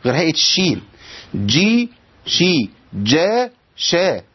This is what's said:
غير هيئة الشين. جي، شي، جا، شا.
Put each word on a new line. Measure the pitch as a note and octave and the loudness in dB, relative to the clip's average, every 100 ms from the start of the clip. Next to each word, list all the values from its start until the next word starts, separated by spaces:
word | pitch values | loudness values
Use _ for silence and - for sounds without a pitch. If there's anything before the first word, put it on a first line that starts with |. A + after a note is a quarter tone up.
غير | B2 | -2
هيئة | B2+ E3 | 0 0
الشين. | D#3 - - F#3 B2+ - - - - - | 0 0 0 0 -2 -6 -20 -20 -20 -12
جي، | - G2+ B2 G3+ A#3 A#3+ - _ _ - | -6 -2 2 2 2 0 -8 _ _ -6
شي، | - F3 F3 G2+ - _ | 0 2 2 -2 -6 _
جا، | - G2+ C#3+ F3+ A3+ B3 - _ - | -6 0 2 2 0 -2 -6 _ -10
شا. | - E3+ F#3 A#2+ E2+ | -2 0 0 -2 -6